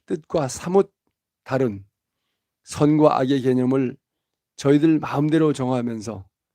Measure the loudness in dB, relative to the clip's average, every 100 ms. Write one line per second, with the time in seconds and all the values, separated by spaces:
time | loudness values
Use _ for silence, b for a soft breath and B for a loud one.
0 | -10 -10 -6 -6 -6 -8 -2 0 0 _
1 | _ _ _ _ -6 -2 -2 -6 -16 _
2 | _ _ _ _ _ _ -14 0 2 4
3 | 4 2 0 0 0 0 0 0 -2 -6
4 | _ _ _ _ _ -4 2 4 4 2
5 | 0 -2 0 2 2 0 -2 -2 -4 -8
6 | -10 -12 -16 _ _